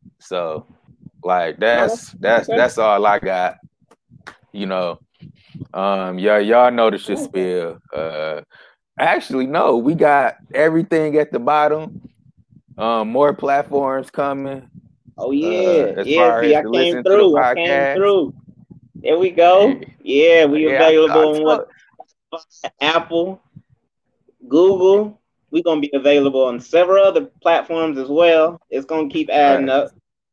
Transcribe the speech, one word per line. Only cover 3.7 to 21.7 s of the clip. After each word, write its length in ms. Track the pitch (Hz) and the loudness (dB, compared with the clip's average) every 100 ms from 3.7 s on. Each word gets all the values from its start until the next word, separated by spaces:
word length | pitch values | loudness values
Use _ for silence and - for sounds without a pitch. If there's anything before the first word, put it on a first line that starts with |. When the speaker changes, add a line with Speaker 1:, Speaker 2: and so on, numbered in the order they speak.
| _ _ _ _ 120 - - _ | _ _ _ _ -20 -20 -20 _
Speaker 1:
You 140 | - 98 | -10 -6
know, 320 | 92 90 82 _ _ - _ _ - - | -4 -6 -8 _ _ -20 _ _ -20 -14
um, 440 | 92 98 98 92 92 | -6 -4 -4 -6 -2
y'all, 220 | 104 107 | 0 2
y'all 320 | 104 120 123 | 4 4 4
notice 360 | 120 113 98 - | 2 0 -2 -8
your 80 | 98 | -8
Speaker 2:
Okay. 80 | 90 | -6
Speaker 1:
spiel. 540 | 95 92 90 82 82 - | -6 -4 -6 -8 -12 -14
Uh, 480 | 76 80 78 78 76 - _ _ _ _ - | -10 -10 -8 -10 -10 -14 _ _ _ _ -4
actually, 480 | 160 330 - 247 131 | -2 -2 -4 -6 -4
no, 300 | 165 - - | -2 0 0
we 200 | 123 - | -2 0
got 400 | 147 143 120 - _ | 2 2 0 -6 _
everything 640 | 131 156 160 160 160 156 151 | -2 0 0 -2 -2 0 -2
at 160 | 147 | -2
the 60 | 123 | -4
bottom. 600 | 131 151 151 156 156 - - _ _ _ _ _ _ - | -2 0 0 -2 -8 -18 -20 _ _ _ _ _ _ -6
Um, 320 | 110 113 110 | -4 -2 -2
more 240 | 127 147 | 0 0
platforms 760 | - 143 139 143 143 135 135 131 | 0 -2 -4 -2 -4 -4 -6 -8
coming. 600 | - 143 139 139 135 135 - _ _ _ - | -6 -6 -6 -10 -12 -18 -20 _ _ _ -10
Speaker 2:
Oh, 120 | 123 | -6
Speaker 1:
Uh, 20 | |
Speaker 2:
yeah. 640 | 143 170 180 185 165 110 95 | -4 -2 -2 0 2 0 -4
Speaker 1:
as 100 | 110 | -2
Speaker 2:
Yeah, 100 | 160 - | 0 2
Speaker 1:
far 120 | - | 2
Speaker 2:
see, 120 | - | 2
Speaker 1:
as 60 | 151 | 0
Speaker 2:
I 20 | |
Speaker 1:
to 20 | |
Speaker 2:
came 80 | 220 | 0
Speaker 1:
listen 320 | - 175 123 | -2 -2 -2
to 60 | 185 | 2
the 60 | 208 | 4
Speaker 2:
through. 220 | 190 147 | 4 4
I 180 | 123 147 | 0 0
came 120 | 170 | -2
Speaker 1:
podcast. 280 | 139 139 170 | -2 -2 0
Speaker 2:
through. 380 | 202 196 143 - _ - _ - _ - | 0 0 -2 -10 _ -20 _ -20 _ -8
There 240 | - 165 | -2 0
we 120 | 185 | 0
go. 360 | 165 175 190 233 | 4 6 6 4
Speaker 1:
Yeah. 80 | - - _ | 0 -8 _
Speaker 2:
Yeah, 440 | - 139 165 165 147 | -2 2 6 6 4
we 200 | 151 156 | 2 0
Speaker 1:
Yeah, 60 | |
I, 40 | 135 | 4
Speaker 2:
available 440 | 160 160 156 156 | 4 6 4 4
Speaker 1:
I 40 | 156 | 2
Speaker 2:
on 180 | 151 | 0
what? 240 | 156 - - | 0 0 -4